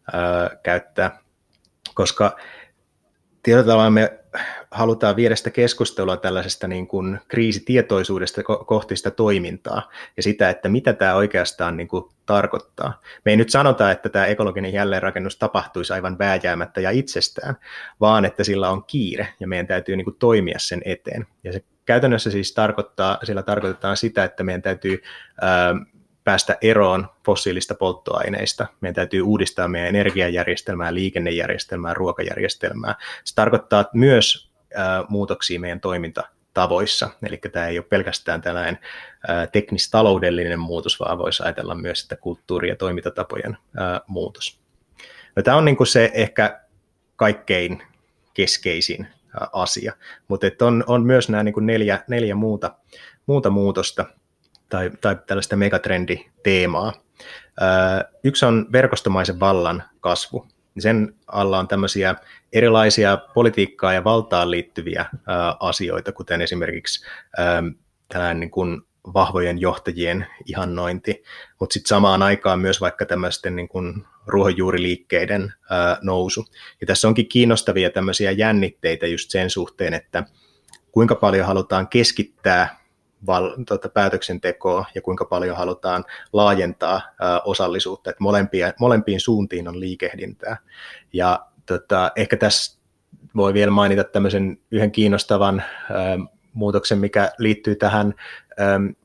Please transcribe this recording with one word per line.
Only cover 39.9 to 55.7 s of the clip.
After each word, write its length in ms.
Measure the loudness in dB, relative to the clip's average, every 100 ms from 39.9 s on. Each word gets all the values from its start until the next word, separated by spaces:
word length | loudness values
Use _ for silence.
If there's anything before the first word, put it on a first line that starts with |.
| 4 4 4 2 0 -2 -4
muutos, 400 | -6 -6 -4 -4
vaan 180 | -4 -4
voisi 260 | -4 -4
ajatella 320 | -4 -6 -8 -8
myös 240 | -8 -8
sitä 160 | -8 -10
kulttuuri- 540 | -10 -10 -6 -4 -4
ja 60 | -4
toimintatapojen, 800 | -4 -4 -6 -8 -8 -8 -10 -12 _ -8
ää, 240 | -6 -6 -8
muutos. 520 | -8 -8 -10 -14 -14 _ _ _ _ -20 -20 -10 -2
No, 80 |
tää 120 | 2 4
on 100 | 4
niinku 200 | 4 4
se 260 | 4 4
ehkä 480 | 2 -2 0 0 -2 _ _ _ _ _ 0
kaikkein 680 | 0 0 -2 -2 -2 -6 -14 _ _ _ _
keskeisin, 720 | -2 0 0 -2 -4 -4 -6 -12 _ _ -12
ää, 80 | -8
asia. 400 | -4 -4 -4 -8 -10 -16 -16 -8
Mut 160 | -2
et 180 | -2 2
on, 220 | 2 4 2
on 160 | 2
myös 260 | 4 4 4
nää 140 | 0
niinku 160 | 0 0
neljä, 440 | 0 2 2 0 -2
neljä 280 | -2 -2 0
muuta, 400 | -2 -2 -6 -10 _ -20 -20 _ -2
muuta 240 | 0 2
muutosta 560 | 2 2 0 -4 -4 -8 _ _ _ _ _ -8
tai, 220 | -4 -4 -2
tai 160 | -2 -2 -4
tällaista 280 | -4 -2 0
megatrenditeemaa. 1400 | 2